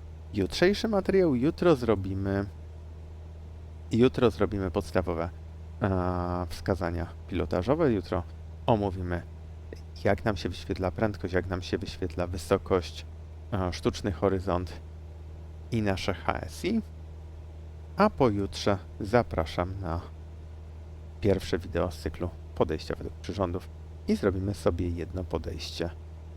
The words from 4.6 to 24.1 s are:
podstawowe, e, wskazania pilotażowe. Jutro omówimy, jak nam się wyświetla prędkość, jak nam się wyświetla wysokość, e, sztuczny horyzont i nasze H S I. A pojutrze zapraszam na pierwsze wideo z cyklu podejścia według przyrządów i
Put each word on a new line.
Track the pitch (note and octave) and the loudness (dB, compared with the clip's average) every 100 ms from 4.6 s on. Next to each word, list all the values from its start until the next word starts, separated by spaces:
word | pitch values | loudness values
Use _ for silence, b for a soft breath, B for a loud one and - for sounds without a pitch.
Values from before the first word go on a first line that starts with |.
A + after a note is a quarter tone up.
| F#2 | 0
podstawowe, | G2+ - - F2+ E2 E2+ - - - - - | 0 0 0 2 0 -2 -4 -12 -12 -12 -2
e, | G2+ F#2 F2+ F2+ F2+ F2+ F2 | 2 4 2 0 0 -2 -2
wskazania | - - F#2+ E2+ E2+ E2+ - - | -4 0 2 2 0 -4 -6 -4
pilotażowe. | F2 E2 E2+ F#2 D3+ D3+ | -2 0 2 2 4 4
Jutro | G#2 - F#2 - - - - - | 4 2 -2 -2 -8 -12 -4 2
omówimy, | A2 G2+ F2+ F2+ F2 - - - - - - - - | 4 2 0 -2 -2 -4 -12 -12 -12 -12 -12 -12 0
jak | G2+ G2+ | 2 4
nam | A#2 G2 | 2 0
się | G2 | -2
wyświetla | - - F#2 F#2 | -4 -4 0 0
prędkość, | F#2 G#2+ - F#2 | 2 0 0 0
jak | F2+ F#2 | 0 2
nam | F2+ | -2
się | E2+ F#2 | 0 -2
wyświetla | F#2 - F2 D#2 F2 | -2 -6 -4 -2 -2
wysokość, | F#2 - F#2 - F#2+ - - - - - - - | -2 2 2 4 2 2 -6 -12 -12 -14 -14 -4
e, | G2+ F2+ | 0 0
sztuczny | - B2+ - G#2+ | 0 0 0 -2
horyzont | E2 G2+ F#2+ F#2+ F2+ F2+ - - - - - - - - - - | 2 2 2 2 0 -2 -8 -12 -14 -14 -14 -14 -14 -14 -14 -4
i | A#2 | 0
nasze | G#2 F#2+ - | 2 0 0
H | F#2 - - | -2 -2 -2
S | - - | -4 -4
I. | E3+ A3+ - - - - - - - - - - - - | -2 0 -2 -10 -14 -14 -14 -14 -14 -14 -14 -14 -4 4
A | G#3+ | 4
pojutrze | - B2+ G2+ G2 - G#2+ F#2+ - - | 6 4 4 0 0 2 2 0 -8
zapraszam | G#2 A#2+ A2 - D#2 - F2+ F#2+ | 4 4 4 2 0 0 -2 -2
na | F2+ E2+ - - - - - - - - - - - - | -2 -2 -4 -12 -14 -14 -14 -14 -14 -14 -14 -14 -14 0
pierwsze | G2+ F#2 - F2+ | 4 4 2 -2
wideo | F#2 F2 F2 | 0 0 0
z | - | 0
cyklu | D#2+ - F2 - - | -6 -2 -4 -6 -6
podejścia | - G2 D#2 - D#2+ | 0 2 0 -2 -4
według | D#2+ | -6
przyrządów | - - F#2 F2+ F2+ - - - - | -8 -6 0 0 0 -6 -12 -14 -6
i | - | -2